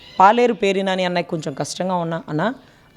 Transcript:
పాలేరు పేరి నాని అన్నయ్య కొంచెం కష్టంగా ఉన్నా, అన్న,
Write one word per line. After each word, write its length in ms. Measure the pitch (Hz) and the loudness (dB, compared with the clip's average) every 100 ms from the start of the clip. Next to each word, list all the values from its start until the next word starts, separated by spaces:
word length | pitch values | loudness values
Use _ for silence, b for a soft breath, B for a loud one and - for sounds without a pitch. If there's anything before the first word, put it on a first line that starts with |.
| - - | -6 4
పాలేరు 340 | 190 233 240 | 6 6 2
పేరి 300 | - 196 196 | 2 0 0
నాని 220 | 190 185 180 | -2 -2 -2
అన్నయ్య 180 | 175 | -2
కొంచెం 300 | 175 165 151 | -4 -6 -6
కష్టంగా 420 | 135 147 - 180 180 | -8 -8 -6 -4 -2
ఉన్నా, 260 | 165 165 - | -4 -6 -6
అన్న, 240 | 151 202 262 b b b | -4 -4 -6 b b b